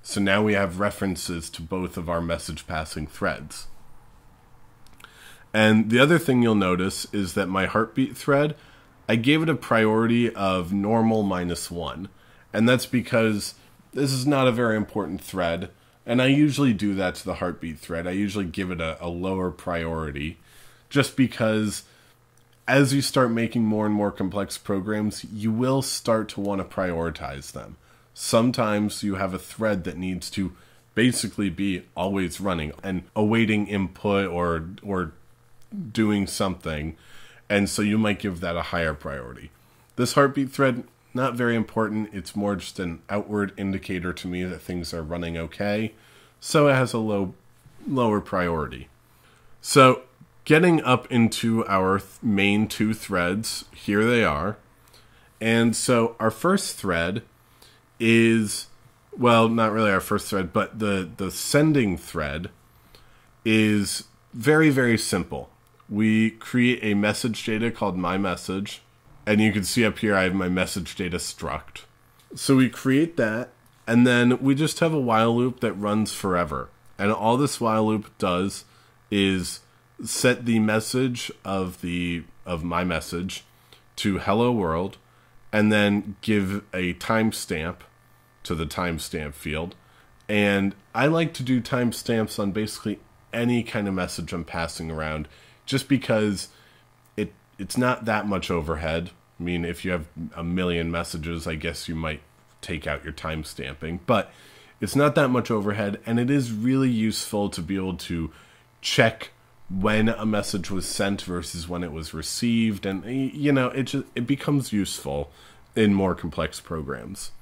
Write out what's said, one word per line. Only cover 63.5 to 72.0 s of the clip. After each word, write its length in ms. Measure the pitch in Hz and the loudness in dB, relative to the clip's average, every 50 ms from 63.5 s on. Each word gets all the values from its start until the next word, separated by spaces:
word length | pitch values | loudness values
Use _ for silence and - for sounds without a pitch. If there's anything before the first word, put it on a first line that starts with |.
| 110 110 110 107 107 104 98 - - - - _ _ _ _ _ - | 4 4 6 4 4 2 2 0 -4 -8 -10 _ _ _ _ _ -12
very, 360 | 127 107 143 156 156 160 156 | -2 2 4 6 6 6 4
very 280 | 135 135 127 120 113 | 4 4 2 2 2
simple. 520 | 107 - - - 92 82 - - 67 60 - _ _ _ _ _ _ _ - | 2 0 -2 -2 -2 -4 -4 -10 -12 -12 -14 _ _ _ _ _ _ _ -6
We 420 | 107 104 110 110 110 110 110 110 | -2 2 2 4 4 4 2 2
create 480 | 110 - - - - 123 120 123 123 - 107 | 0 -6 -14 -4 0 2 2 2 2 0 0
a 100 | 107 101 | 0 2
message 520 | 101 101 104 104 - - 123 107 - - | 2 2 2 0 0 -2 -4 -4 -4 -4
data 260 | - 110 107 117 113 | -4 -2 0 -2 -2
called 260 | 110 - 107 101 90 | -2 -2 -2 -2 -2
my 200 | 92 90 85 92 | -2 -2 -2 0
message, 640 | 95 101 95 87 87 - - 92 95 101 - - - _ _ _ _ _ - - - - | 0 0 -2 -2 -4 -6 -6 -4 -4 -4 -6 -10 -16 _ _ _ _ _ -20 -20 -10 -2
and 160 | 107 107 104 | 2 4 4
you 100 | 107 110 | 4 4
can 120 | 95 107 92 | 4 2 -2
see 220 | - - 120 113 | 0 2 2 2
up 140 | 107 98 - | 2 2 0
here 140 | - 107 101 | 0 2 4
I 100 | 95 92 | 4 2
have 120 | 92 90 | 2 2
my 140 | 95 92 90 | 0 0 0
message 460 | 90 92 90 - - 101 85 - - | 0 0 0 -2 -2 -6 -6 -8 -6
data 220 | - 95 87 87 | -6 -6 -4 -4
struct. 680 | 87 - - - - - 71 67 76 - - - - - - _ _ | -4 -6 -8 -10 -8 -8 -6 -6 -8 -10 -14 -20 -20 -20 -20 _ _